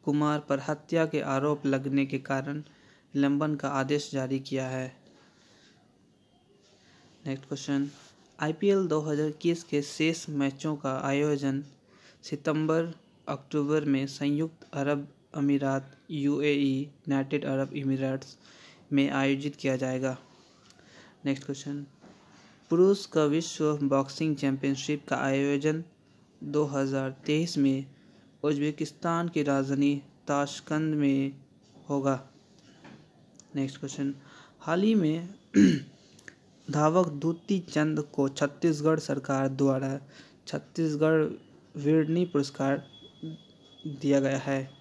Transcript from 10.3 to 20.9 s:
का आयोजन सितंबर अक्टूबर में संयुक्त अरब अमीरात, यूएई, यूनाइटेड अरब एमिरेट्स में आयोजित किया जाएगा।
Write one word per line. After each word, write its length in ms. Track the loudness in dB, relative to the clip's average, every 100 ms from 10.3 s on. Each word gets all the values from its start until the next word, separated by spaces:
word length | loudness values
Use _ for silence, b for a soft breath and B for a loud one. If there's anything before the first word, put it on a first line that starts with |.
| -2 -2 -2 -6 -4
का 260 | -4 -2
आयोजन 600 | 0 0 2 2 0 -2 -6 -20 b b b b
सितंबर 760 | -10 -6 -2 0 2 0 0 -8 _ _ -10
अक्टूबर 560 | -10 -4 -2 2 2 2
में 220 | 0 0
संयुक्त 600 | -2 -2 0 -2 -6 -10
अरब 340 | -4 -2 -2 -4 -18 _ -2
अमीरात, 600 | 2 2 2 -2 -4 -20 -10
यूएई, 680 | -2 0 2 2 2 2 0
यूनाइटेड 640 | -4 -10 -2 -2 0 -2 0
अरब 300 | -2 -2 -4
एमिरेट्स 600 | -2 0 -2 -4 -8 -20 B B B B -2
में 160 | 0 2
आयोजित 460 | 2 0 0 -4 -4
किया 220 | -2 -2
जाएगा। 400 | -2 -2 -4 -6 B B B B B B B